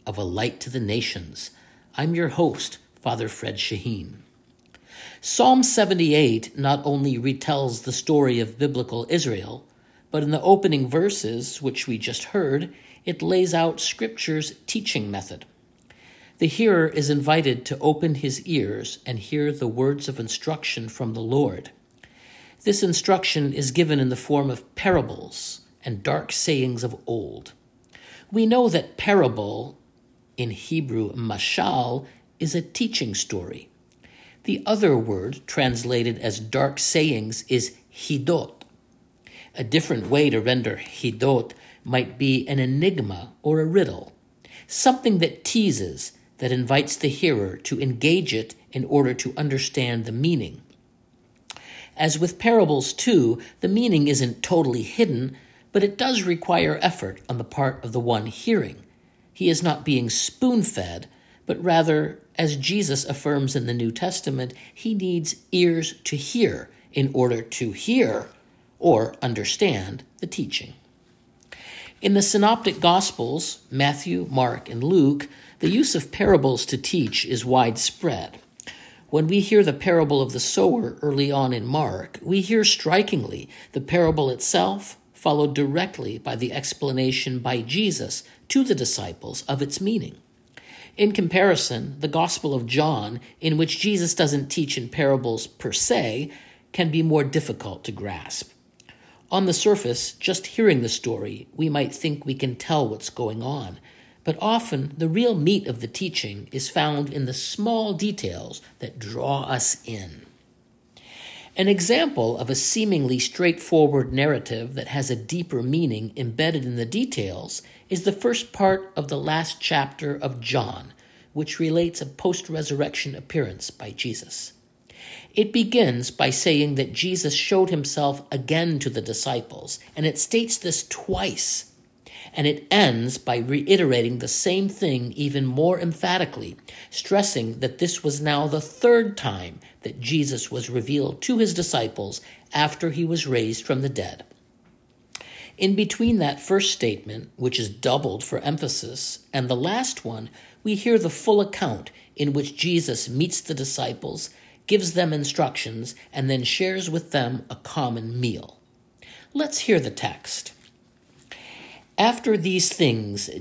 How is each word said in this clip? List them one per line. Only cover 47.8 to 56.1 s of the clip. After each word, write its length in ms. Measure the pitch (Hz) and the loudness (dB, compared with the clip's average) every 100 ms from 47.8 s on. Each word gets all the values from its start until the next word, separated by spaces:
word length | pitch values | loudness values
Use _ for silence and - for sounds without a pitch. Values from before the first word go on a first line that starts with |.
engage 540 | 139 113 147 180 147 110 | -2 0 2 2 2 -4
it 180 | 110 - _ | -6 -14 _
in 140 | 131 - | -6 2
order 300 | 143 131 123 | 4 4 0
to 180 | - - | -6 -4
understand 680 | 147 135 139 143 123 117 113 | -2 -2 -2 -2 -2 -2 -4
the 60 | |
meaning. 500 | 113 160 156 104 - - _ _ _ _ _ _ _ - - - - - - | -2 0 0 -2 -10 -20 _ _ _ _ _ _ _ -14 -14 -18 -20 -14 -2
As 200 | 160 160 | 0 2
with 220 | 170 - | -2 0
parables 540 | 233 233 160 143 127 | 4 6 6 2 0
too, 460 | - 247 185 117 117 - - | -2 4 6 6 0 -8 -4
the 80 | 180 | 0
meaning 400 | 208 240 160 143 | 2 4 4 4
isn't 340 | 139 123 - | 2 0 -2
totally 400 | - 175 135 117 | 0 2 2 -2
hidden, 560 | - - 208 120 131 - - _ _ | -2 0 2 0 -4 -8 -20 _ _
but 120 | 202 | 2
it 140 | 202 202 | 2 2
does 260 | 262 | 0